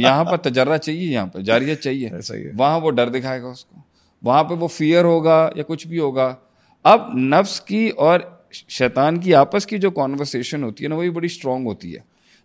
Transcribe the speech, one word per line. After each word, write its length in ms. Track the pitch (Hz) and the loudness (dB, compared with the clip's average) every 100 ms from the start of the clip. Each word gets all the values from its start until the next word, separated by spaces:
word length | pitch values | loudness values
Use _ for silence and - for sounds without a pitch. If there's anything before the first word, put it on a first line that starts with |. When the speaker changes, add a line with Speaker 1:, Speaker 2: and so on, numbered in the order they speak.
Speaker 1:
यहाँ 220 | 123 139 170 | 2 2 2
पर 120 | 175 | -2
तजर्रा 400 | 143 127 131 156 | 0 2 2 0
चाहिए, 360 | 156 160 180 | -2 -6 -4
यहाँ 140 | 123 95 | -4 -4
पर 140 | 92 | -6
जारियत 380 | 98 117 135 147 | 0 2 2 -4
चाहिए। 300 | 147 135 117 | -4 -6 -6
Speaker 2:
ऐसा 260 | 87 - 107 | -10 -12 -12
ही 80 | |
है। 80 | - | -8
Speaker 1:
वहाँ 280 | 107 139 165 | 0 2 2
वो 100 | 160 | 0
डर 200 | 120 120 | 0 0
दिखाएगा 380 | 127 131 131 127 | -2 -4 -6 -10
उसको, 360 | 127 - - _ _ _ _ | -16 -20 -20 _ _ _ _
वहाँ 200 | 117 139 | 2 2
पे 120 | 156 170 | 2 -2
वो 120 | 165 | -4
फियर 380 | - 156 170 170 | -2 2 4 4
होगा 460 | 165 160 160 160 - | 4 4 4 4 -2
या 60 | |
कुछ 240 | 147 160 165 | -8 -8 -8
भी 100 | 165 | -4
होगा। 400 | 143 131 131 127 _ _ _ _ 156 | -2 0 -2 -2 _ _ _ _ 4
अब 260 | 226 120 127 | 4 4 -4
नफ्स 440 | 131 151 196 - | 2 2 2 -4
की 300 | - 208 220 | -6 -2 -2
और 580 | - 151 175 - - _ - - | 2 2 2 0 -18 _ -20 -12
शैतान 500 | - 127 123 147 170 | -2 -2 2 0 0
की 140 | 185 | 4
आपस 320 | 151 139 202 196 | 6 6 2 -4
की 120 | 208 | -2
जो 140 | 190 | -2
कन्वर्सेशन 720 | 180 135 139 143 123 123 151 | -2 -4 -4 -6 -6 -6 -6
होती 200 | 123 - | -6 -6
है 60 | 147 | -6
ना, 60 | 156 | -4
वही 140 | 175 | -4
बड़ी 200 | 170 170 | -4 -6
स्ट्रॉन्ग 380 | 170 139 127 123 | -6 -6 -4 -6
होती 240 | 101 87 | -8 -12
है। 120 | 82 _ _ _ _ | -16 _ _ _ _